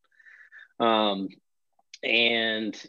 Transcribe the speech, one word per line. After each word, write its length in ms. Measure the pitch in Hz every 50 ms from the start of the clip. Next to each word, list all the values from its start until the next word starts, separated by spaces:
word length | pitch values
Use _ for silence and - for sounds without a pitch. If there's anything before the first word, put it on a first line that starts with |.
| _ _ _ _ _ - - - - - - - - - _ -
Um, 480 | 117 117 113 110 107 104 98 98 98 95 - - _ _ _ _ _ _ _ _ _ _ - -
and, 720 | - 127 113 117 117 117 117 113 113 113 110 110 110 104 92 - -